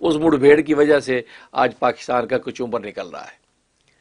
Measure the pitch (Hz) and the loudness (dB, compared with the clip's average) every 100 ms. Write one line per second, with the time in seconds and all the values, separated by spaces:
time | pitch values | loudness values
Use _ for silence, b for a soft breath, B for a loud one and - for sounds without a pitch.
0 | 170 151 165 147 139 151 151 147 151 147 | -2 0 0 4 6 6 4 2 2 2
1 | 127 127 B B B 131 127 110 127 117 | 0 -6 B B B -2 -2 0 -4 -2
2 | - 123 117 127 127 113 123 117 104 95 | -4 -4 -2 -4 -6 -10 -8 -8 -8 -12
3 | 92 71 69 - _ _ _ _ _ b | -12 -14 -18 -20 _ _ _ _ _ b